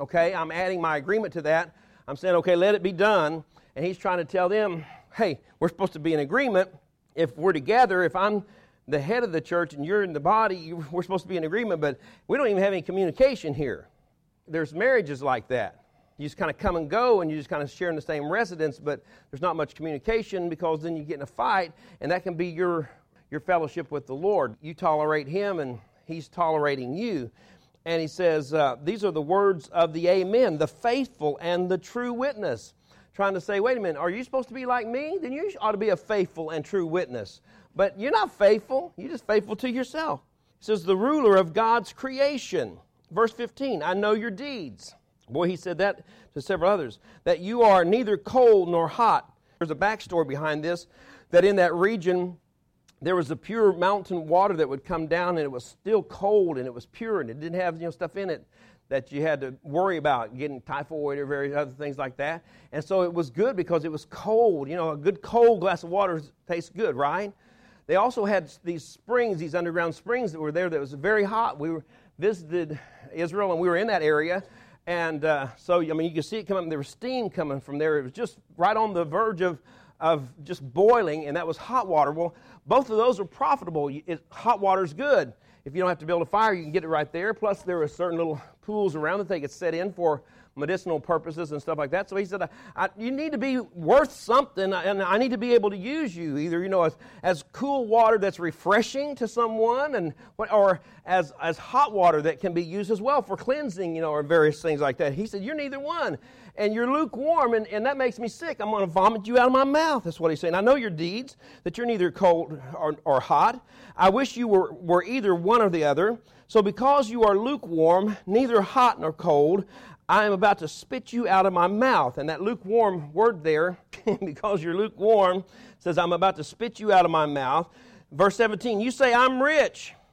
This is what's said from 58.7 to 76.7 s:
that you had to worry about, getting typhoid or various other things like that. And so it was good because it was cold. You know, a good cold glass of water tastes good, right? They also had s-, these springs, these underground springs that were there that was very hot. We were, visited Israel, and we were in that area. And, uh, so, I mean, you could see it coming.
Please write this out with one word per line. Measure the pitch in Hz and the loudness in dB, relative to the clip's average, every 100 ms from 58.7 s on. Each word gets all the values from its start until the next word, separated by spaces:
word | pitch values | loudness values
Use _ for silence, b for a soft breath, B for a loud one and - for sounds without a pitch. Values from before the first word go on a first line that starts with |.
| b - | b -6
that | 135 123 | -6 -4
you | 143 | -4
had | 160 143 | -2 -2
to | 131 131 | -6 -12
worry | 160 151 190 165 | -6 0 0 0
about, | 147 127 110 127 | 0 0 -2 -8
getting | 147 131 | -8 -10
typhoid | - 143 143 156 147 143 | -10 -10 -8 -6 -4 -4
or | 139 | -4
various | 143 143 | -4 -4
other | 143 139 | -4 -4
things | 135 147 139 | -8 -10 -8
like | 135 123 | -8 -6
that. | 147 170 _ b b | -6 -6 _ b b
And | 143 | -8
so | 147 190 | -2 0
it | 180 | 0
was | 170 143 | -2 -4
good | 123 220 190 | 0 0 0
because | 170 170 | 0 -2
it | 160 | -2
was | 151 - | -10 -12
cold. | - 196 220 233 160 139 | -10 0 2 4 2 -4
You | 170 | -4
know, | 160 | -4
a | 151 | -2
good | 170 196 | -2 -2
cold | - 233 233 208 | 0 6 6 6
glass | 185 175 | 0 -2
of | 170 | -2
water | 190 190 160 147 _ - | -2 0 -2 -8 _ -8
tastes | 170 - | -8 -8
good, | 170 190 127 | -4 -2 0
right? | 143 175 208 - b b b b b | 0 -2 -6 -12 b b b b b
They | 180 | 2
also | 233 240 | 2 0
had | 202 196 | 0 0
s-, | 151 - | -2 -12
these | 170 165 | -8 -8
springs, | - - - 240 233 170 | -10 -16 -2 0 0 -2
these | 160 | -4
underground | 175 170 170 165 | -4 -2 -2 -4
springs | 156 - 247 220 | -6 -6 -4 -4
that | 156 | -6
were | 151 | -4
there | 160 180 | -2 -2
that | 156 | -2
was | 139 | -6
very | 143 180 214 | -4 0 2
hot. | 196 220 226 147 | 0 0 -2 -4
We | 160 | -6
were, | 160 - b b - | -8 -12 b b -4
visited | 190 185 156 175 156 147 B B 127 | -4 -4 -4 -6 -6 -10 B B -14
Israel, | 165 165 196 196 | -8 -6 -2 -2
and | 165 | 0
we | 180 | 2
were | 170 | 2
in | 233 | 0
that | 185 | 0
area. | 151 151 165 190 - B B B - | 2 2 0 -4 -6 B B B -6
And, | 175 165 151 160 | -4 -4 -2 0
uh, | 147 131 - | 0 -4 -8
so, | - 175 | 0 0
I | 160 | 0
mean, | 156 165 | -2 -2
you | |
could | 160 | -4
see | - 220 | -6 -6
it | |
coming. | 190 190 165 | -4 -4 -4